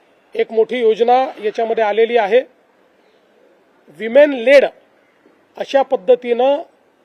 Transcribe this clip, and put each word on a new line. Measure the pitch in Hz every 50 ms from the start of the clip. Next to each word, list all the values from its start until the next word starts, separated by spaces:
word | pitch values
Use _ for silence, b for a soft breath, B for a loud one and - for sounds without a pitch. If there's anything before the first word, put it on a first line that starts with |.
| _ _ _ _ _ _ -
एक | 226 226 -
मोठी | 226 220 220 - 220 254
योजना | 233 220 220 185 233 233 247 262 262 - - - 208
याच्यामध्ये | 214 202 247 226 220 226 220 220
आलेली | 208 208 214 226 220 240
आहे. | 233 208 185 214 254 294 - _ _ _ _ _ _ _ _ _ _ _ _ _ _ _ _ _ _ _ _ _ _ _ _ _ _ _ _ 147 156
विमेन | 214 226 233 277 294 302 277
लेड | 247 226 254 285 277 214 165 - _ _ _ _ _ _ _ _ _ _ _ _ _ _ _ -
अशा | - 196 - - 269 262
पद्धतीनं, | - 269 247 180 262 247 247 247 240 240 233 254 269 285 311 339 _ _ _ _ _ _ _